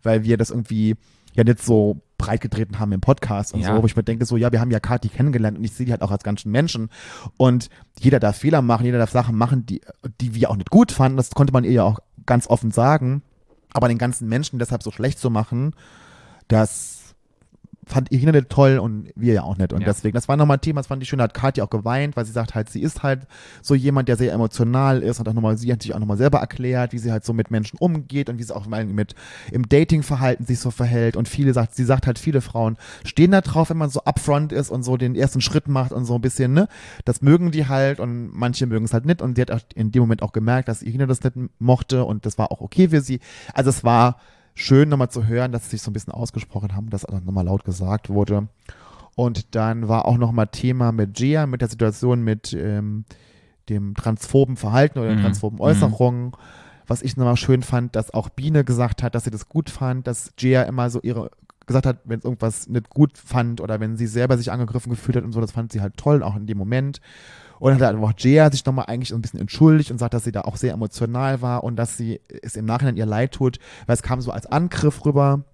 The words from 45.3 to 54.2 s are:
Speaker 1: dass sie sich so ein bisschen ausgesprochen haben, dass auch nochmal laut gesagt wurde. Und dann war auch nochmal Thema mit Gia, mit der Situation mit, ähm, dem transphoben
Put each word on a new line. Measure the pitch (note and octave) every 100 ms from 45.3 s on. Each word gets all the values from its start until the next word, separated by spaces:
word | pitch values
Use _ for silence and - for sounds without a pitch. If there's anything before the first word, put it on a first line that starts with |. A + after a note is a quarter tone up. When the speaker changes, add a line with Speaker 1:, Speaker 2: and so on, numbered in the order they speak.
| A#2 B2+
Speaker 1:
dass | A#2
sie | -
sich | A2
so | -
ein |
bisschen | G#2 -
ausgesprochen | - A#2 A2+ - - G2+ G2
haben, | A2
dass | G2+ -
auch | F#2+
nochmal | F2+ G2 F2+
laut | G2
gesagt | - F2+ F#2+ G#2 -
wurde. | G2+ G2+ G2+ G#2+ _ - - - - -
Und | - A#2+ A2+ -
dann | A2+ A2 A2+ A2
war | A2+
auch | - A#2+
nochmal | A#2 A#2 G#2+
Thema | - B2 B2+ A#2+
mit | A2+ G2+
Gia, | G2+ C3 D#3 D3
mit | B2
der | A#2
Situation | A2+ A2+ G#2 B2 B2
mit, | A2+ G#2+ -
ähm, | - F#2+ G#2 G#2 G#2+ G#2+ - _ _ _ _ -
dem | G#2+ G2+
transphoben | G2+ A2+ A2